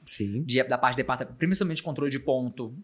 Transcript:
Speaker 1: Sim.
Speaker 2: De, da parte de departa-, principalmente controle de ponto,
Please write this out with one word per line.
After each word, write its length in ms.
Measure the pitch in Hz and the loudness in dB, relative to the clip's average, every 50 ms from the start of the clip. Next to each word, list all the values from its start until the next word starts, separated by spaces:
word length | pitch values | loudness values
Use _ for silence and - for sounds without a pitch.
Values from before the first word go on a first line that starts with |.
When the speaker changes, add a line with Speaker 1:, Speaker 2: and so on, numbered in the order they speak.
| - | -14
Speaker 1:
Sim. 380 | - - - 107 101 101 120 160 | -10 -6 -4 -4 -2 -2 -2 -2
Speaker 2:
De, 180 | 139 120 131 127 | 2 2 2 4
da 140 | 127 123 123 | 4 4 4
parte 180 | 131 127 123 | 4 4 4
de 80 | 135 127 | 2 0
departa-, 220 | 127 127 123 127 | 0 -2 -2 -4
principalmente 560 | 104 120 - 160 170 190 190 202 175 160 156 - | -6 -4 -2 0 2 2 2 2 0 -2 -2 -4
controle 280 | 160 147 127 143 143 | -4 -2 -2 0 0
de 80 | 135 135 | -2 0
ponto, 540 | 139 - 131 131 127 120 - - 123 110 123 165 | 0 0 0 2 0 -2 -4 -6 -8 -8 -10 -12